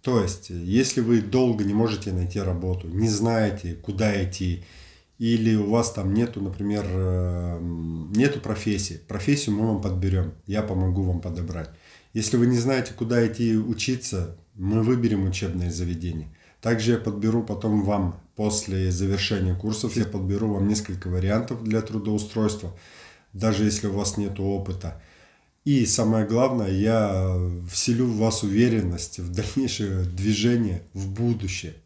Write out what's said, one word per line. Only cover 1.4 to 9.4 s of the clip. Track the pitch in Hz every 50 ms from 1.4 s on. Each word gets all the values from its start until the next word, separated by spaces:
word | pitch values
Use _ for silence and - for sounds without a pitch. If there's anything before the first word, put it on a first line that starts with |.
| 127 123 113 104 101
не | 98 101
можете | 107 117 113 104 95 - 104
найти | 92 90 90 90 - 104
работу, | 95 95 90 87 90 92 90 90 87
не | 82 85 98 110 113
знаете, | 104 101 113 117 117 113 110 101 95 104 - 87 82
куда | - - - 98 92 110 107 101 98 92
идти, | 92 - - 95 90 85 87 90 - - - - - - - _ _ _ -
или | 117 113 117 110 110 113 110
у | 107 101 101
вас | 110 117 117 -
там | - 104 95 95 98
нету, | 110 117 113 - 104
например, | 98 92 92 - 101 101 104 104 98
эм, | 92 92 95 95 92 92 90 90 90 87 87 87 87 85 85 85 87 85 82 82 82 82 82 78 80 101
нету | 110 135 143 143 -
профессии, | - 107 107 95 - 110 104 95 101 - - - -
профессию | - 98 104 92 - 143 143